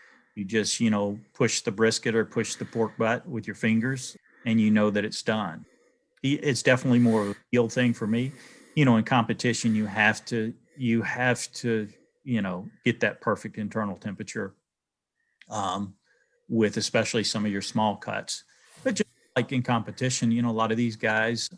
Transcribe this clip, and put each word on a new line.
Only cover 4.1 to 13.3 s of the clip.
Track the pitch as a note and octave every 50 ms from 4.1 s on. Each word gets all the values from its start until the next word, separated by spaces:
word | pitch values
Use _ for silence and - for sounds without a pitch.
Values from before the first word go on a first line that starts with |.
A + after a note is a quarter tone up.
| - - _ _ _ _ -
and | A#2 A2+ A2+
you | G#2+ G#2+
know | G#2+ G#2+ G#2 G#2+
that | G2+ G#2 G2+
it's | G#2+ - -
done. | - - A2 A2 G#2 F2 D#2+ - - - _ _ _ _ _ _ _ _ _ _ -
I-, | C3+ C#3+ C#3+
it's | - D3 C3 B2+
definitely | - C3+ B2+ B2 - C3 B2 A#2+
more | A#2+ A#2 A2 A2
of | G#2 G2+
a | G2+ - _ _
feel | - A#2+ A#2 A2
thing | - B2+ B2 B2 A#2
for | - A#2
me. | G#2 A2+ A#2+ B2+ C3+ C3+ - - - - - - - -
You | D#3 C#3+
know, | C3 A#2
in | A2 A2+
competition, | - C3+ B2 A2+ A#2 A2+ - - B2 A2+ - - A#2 A2
you | G#2+ G#2+
have | G#2 G2 A2 G#2+ G#2+ G#2+ - -
to, | - A#2+ A2+ A2 A2+ B2 - _ _ _
you | - C3 A#2 A2+ A2+
have | G#2+ - - A#2+ B2+ B2+ A#2+ - - - -
to, | - - A#2+ A2+ A2 G#2+ G2+ - _ _ _ _ _ _
you | C#3 A#2+ A2
know, | G2 F#2+ F#2 F2+ G#2 A#2 - _ _
get | A#2+ A2+ -
that | - G#2 - -
perfect | - A#2